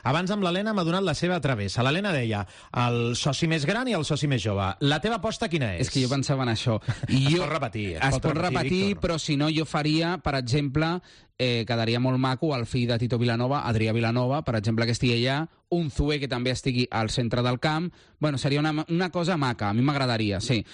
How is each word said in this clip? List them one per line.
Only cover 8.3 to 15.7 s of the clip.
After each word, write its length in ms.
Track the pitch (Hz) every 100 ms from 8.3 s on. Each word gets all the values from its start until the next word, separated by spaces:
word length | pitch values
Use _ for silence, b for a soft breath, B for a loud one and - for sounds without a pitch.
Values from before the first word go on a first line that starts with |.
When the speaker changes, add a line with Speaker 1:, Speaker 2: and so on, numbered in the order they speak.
| 156
Speaker 1:
repetir, 180 | 175 175
Speaker 2:
repetir, 280 | 135 185 196
Speaker 1:
Víctor. 100 | 190 180
Speaker 2:
però 100 | 160
si 160 | - 139
no, 160 | 151
jo 140 | 156 156
faria, 480 | 160 151 156 170 180
per 140 | 151 139
exemple, 640 | 120 147 143 143 160 175 B B B -
eh, 280 | 127 120 110
quedaria 320 | 117 113 120
molt 240 | 127 127
maco 320 | 131 131 160 131
el 100 | 117
fill 220 | 131 120
de 140 | 117
Tito 160 | 120 117
Vilanova, 460 | 120 117 127 143 -
Adrià 240 | 110 110
Vilanova, 540 | 113 117 120 123 143 139
per 100 | 113
exemple, 300 | 107 113 117
que 100 | 113
estigui 240 | 127 117 123
allà, 240 | 139 160 b
un 200 | _